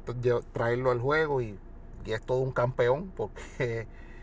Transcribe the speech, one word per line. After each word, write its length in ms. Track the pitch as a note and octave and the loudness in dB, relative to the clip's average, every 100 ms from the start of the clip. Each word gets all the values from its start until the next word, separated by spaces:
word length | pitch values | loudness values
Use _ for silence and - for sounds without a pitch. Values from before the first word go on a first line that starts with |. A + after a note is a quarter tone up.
| - A#2+ | -4 0
lle-, 220 | A#2+ A#2+ - | 2 2 0
traerlo 380 | - A#2 A#2+ C3 | 0 2 4 4
al 100 | B2 | 2
juego 420 | B2+ D#3 D#3 C3+ | 4 2 4 2
y, 160 | A2+ G2 - - - - - | -2 -8 -14 -16 -14 -12 -4
y 60 | |
es 100 | A2 | -4
todo 160 | - B2+ | 0 2
un 140 | C3 | 2
campeón 600 | C3 B2 B2+ A#2+ C#3 F#3+ | 2 2 4 4 4 0
porque 720 | - G#2+ - - - B2 A2+ A2 - - - | -4 -6 -6 -10 -2 -2 -2 -6 -12 -16 -16